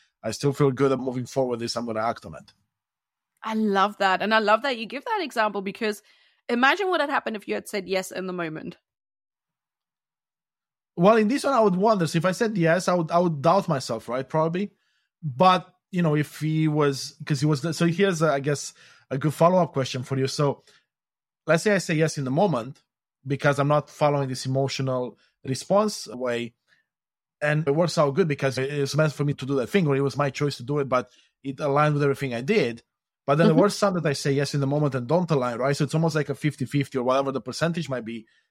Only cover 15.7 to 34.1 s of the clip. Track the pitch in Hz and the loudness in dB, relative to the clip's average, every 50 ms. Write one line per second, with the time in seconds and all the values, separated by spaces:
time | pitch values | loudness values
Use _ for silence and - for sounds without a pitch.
15.7 | _ _ _ _ - 180 175 156 151 151 147 - - - 151 156 156 156 156 156 | _ _ _ _ -2 0 0 2 2 2 0 -2 -6 -6 -4 -2 0 2 2 2
16.7 | 151 151 147 143 139 131 - - - - 151 - 156 131 147 151 156 135 151 170 | 2 2 2 2 0 -2 -6 -12 -14 -10 -4 -4 -2 0 2 2 0 0 -2 -4
17.7 | 156 - 170 170 160 170 196 196 185 156 165 156 139 143 135 147 147 - - - | -2 0 2 2 2 2 2 2 2 2 2 2 2 0 0 -2 -2 -2 -4 -8
18.7 | - _ - - - _ _ - 123 139 135 156 139 - 165 170 185 185 170 - | -14 _ -20 -20 -20 _ _ -8 -4 -2 -2 -2 2 4 4 4 6 4 2 2
19.7 | - 139 131 - - 131 123 - 139 131 131 127 - - 151 143 131 - _ _ | 0 -2 -4 -2 -4 -8 -6 -4 -2 -2 -2 -2 -2 0 0 0 -2 -4 _ _
20.7 | _ _ _ _ _ _ _ _ _ _ _ _ _ _ _ - 156 165 - 214 | _ _ _ _ _ _ _ _ _ _ _ _ _ _ _ 0 0 2 2 2
21.7 | 208 185 - - 170 151 160 156 - - 139 131 131 151 202 202 151 120 110 131 | 2 2 0 0 0 0 0 0 0 -2 -4 -2 0 2 2 2 2 0 -4 -6
22.7 | 143 - _ _ _ _ _ _ _ _ - 131 143 131 - 147 139 135 139 147 | -12 -18 _ _ _ _ _ _ _ _ -8 -6 -4 0 0 0 2 2 2 2
23.7 | 151 151 143 - - - 156 147 147 143 139 127 131 - - 131 131 135 139 131 | 2 2 0 -2 -2 0 2 2 2 0 -2 -4 -6 -6 -6 -4 -2 -2 -2 -2
24.7 | - - 135 131 127 127 127 120 107 _ _ _ _ _ - 127 131 - - - | -4 -4 -4 -4 -4 -4 -6 -8 -12 _ _ _ _ _ -8 -8 -8 -6 -2 2
25.7 | 180 202 214 214 208 - - - 107 123 127 123 120 120 120 117 - _ _ _ | 2 2 2 2 -2 -8 -10 -12 -10 -6 -4 -4 -4 -4 -4 -8 -10 _ _ _
26.7 | _ _ _ _ _ _ _ _ _ _ _ _ _ _ - 147 151 151 160 160 | _ _ _ _ _ _ _ _ _ _ _ _ _ _ -2 0 0 2 2 2
27.7 | 143 156 180 160 - 170 156 139 135 165 196 160 143 135 143 135 123 131 131 139 | 2 2 2 2 2 2 2 4 2 2 0 0 0 0 -2 -2 -2 -2 -4 -2
28.7 | 147 147 139 131 - 147 156 151 143 - 147 143 143 - - 131 139 135 120 123 | -2 -2 -2 0 2 2 2 2 0 -2 -2 -2 -2 -4 -4 -2 -2 -2 0 0
29.7 | - 202 175 147 139 135 139 139 - 127 147 139 127 - 147 143 - - 123 117 | 0 2 2 2 2 2 0 0 -2 -2 -4 -4 -2 -2 -4 -4 -4 -4 -6 -4
30.7 | 147 147 139 135 127 127 123 - _ _ _ _ _ _ - 135 139 - 160 143 | -4 -2 0 0 0 0 0 -2 _ _ _ _ _ _ -12 -10 -8 -4 -2 0
31.7 | 139 143 151 151 151 143 147 143 135 - 139 135 120 117 123 139 220 214 151 117 | 2 4 4 4 2 2 2 0 0 0 -4 -6 -6 -4 -2 0 2 2 2 0
32.7 | 117 117 - _ _ _ _ _ _ _ _ - 139 151 170 208 160 165 196 208 | -2 -6 -14 _ _ _ _ _ _ _ _ 0 2 4 4 4 4 4 2 0
33.7 | 202 - - 202 185 175 151 160 | 0 0 -2 0 0 -2 -2 -2